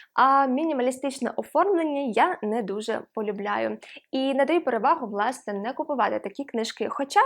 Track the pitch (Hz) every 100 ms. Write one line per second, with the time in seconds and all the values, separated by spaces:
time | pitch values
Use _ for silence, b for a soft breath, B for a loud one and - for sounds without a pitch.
0 | B - 262 277 269 254 320 269 247 262
1 | 277 262 240 - 220 294 392 349 320 277
2 | 269 208 339 - 208 233 196 202 220 214
3 | - 226 214 208 202 214 220 214 B B
4 | B 262 269 269 277 339 302 233 254 330
5 | 220 202 226 254 - 202 220 269 254 262
6 | 202 214 196 - 277 226 220 - 220 -
7 | 277 403